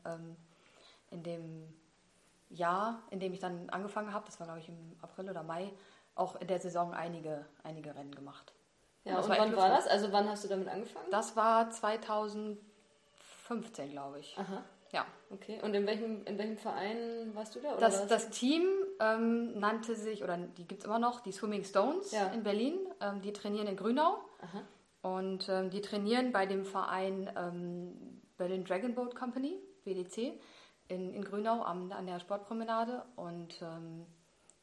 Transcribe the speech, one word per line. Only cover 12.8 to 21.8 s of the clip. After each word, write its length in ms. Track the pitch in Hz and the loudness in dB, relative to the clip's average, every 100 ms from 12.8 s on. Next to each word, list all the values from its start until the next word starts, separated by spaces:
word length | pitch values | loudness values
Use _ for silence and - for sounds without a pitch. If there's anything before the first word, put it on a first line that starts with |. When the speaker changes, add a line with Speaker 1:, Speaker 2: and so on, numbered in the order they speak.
| _ _ _ _ - - - 233 - - 143 | _ _ _ _ -20 -20 -6 -6 -6 -8 -8
Speaker 1:
glaub 240 | 143 139 143 | -6 -8 -10
ich. 200 | - - | -12 -8
Speaker 2:
Aha. 260 | 185 196 - - - | -6 -6 -10 -18 -6
Speaker 1:
Ja. 120 | 156 - - - | -4 -4 -8 -16
Speaker 2:
Okay. 280 | 196 - 220 | -14 -10 -6
Und 120 | 214 | 0
in 100 | 202 202 | 2 2
welchem, 380 | 214 226 214 | 0 -2 -4
in 140 | - 202 | -4 -4
welchem 180 | 220 214 | -2 -2
Verein 760 | 220 - 196 233 233 233 226 | -4 -2 -2 -2 -4 -4 -6
warst 200 | 208 220 247 | -6 -8 -6
du 40 | |
da? 120 | 294 | -4
Oder 80 | 226 | 6
Speaker 1:
Das, 180 | 226 196 | 6 6
Speaker 2:
war 60 | 202 | 4
das 220 | 220 - | 4 2
Speaker 1:
das 100 | - | 0
Team, 280 | 247 320 370 381 381 - | 4 6 6 4 0 2
ähm, 580 | 220 220 226 233 233 208 | 4 4 4 4 0 2
nannte 360 | 208 220 226 220 | 2 2 -2 -2
sich, 260 | 214 208 | -2 -4
oder 140 | 185 175 | -2 -2
die 280 | 175 - 175 | -4 -10 -12
gibt's 180 | 196 | -10
immer 140 | 208 226 | -2 2
noch, 200 | 240 240 | 2 0
die 120 | 196 | -6
Swimming 320 | 185 214 208 | -4 -2 -2
Stones 480 | - 196 | 2 4